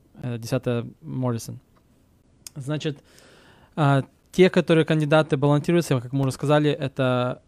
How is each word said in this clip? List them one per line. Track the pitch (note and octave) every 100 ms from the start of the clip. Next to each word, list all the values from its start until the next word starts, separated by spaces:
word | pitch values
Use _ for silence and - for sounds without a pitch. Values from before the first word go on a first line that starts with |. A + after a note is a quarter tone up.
| _ -
э, | B2+ A#2
десятая | A#2 C3 B2+ A#2 A#2+ -
Моррисон. | D#3 C3+ B2+ A#2 - A#2+ _ _ _ _ _ _ _ _ -
Значит, | D3+ C3 D3+ D#3+ C#3+ _ - - - - _ _ -
а, | C#3+ C#3 - _ _
те, | - F3+
которые | F3+ D#3+ D#3+
кандидаты | D#3 D#3 D3 D#3 D#3 C#3
баллотируются, | C#3+ D3 C#3+ E3+ D#3 C3
как | B2
мы | C3+
уже | C3+
сказали, | - C#3 D3+ D3
это | C#3 C#3 - B2+ B2 B2 -